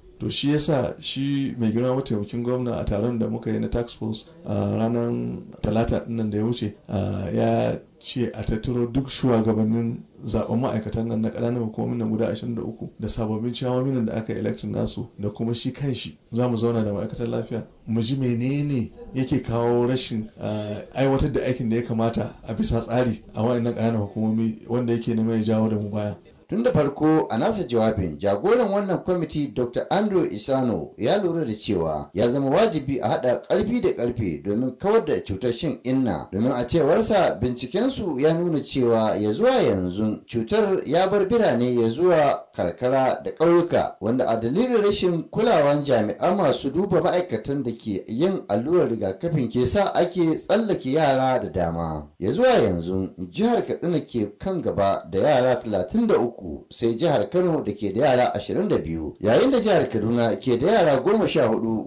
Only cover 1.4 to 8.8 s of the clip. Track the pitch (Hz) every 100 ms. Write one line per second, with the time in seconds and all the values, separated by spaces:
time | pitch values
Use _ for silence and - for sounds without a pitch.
1.4 | 135 123 113 110 127 131 131 110 101 120
2.4 | 120 127 123 98 - 101 117 120 110 110
3.4 | 117 110 110 120 117 - 110 107 - -
4.4 | - 104 101 104 113 120 120 120 120 120
5.4 | - - 107 107 117 120 - 113 110 104
6.4 | 110 120 104 - - 101 98 98 95 113
7.4 | 113 113 117 113 - _ - 127 117 110
8.4 | 107 110 - 120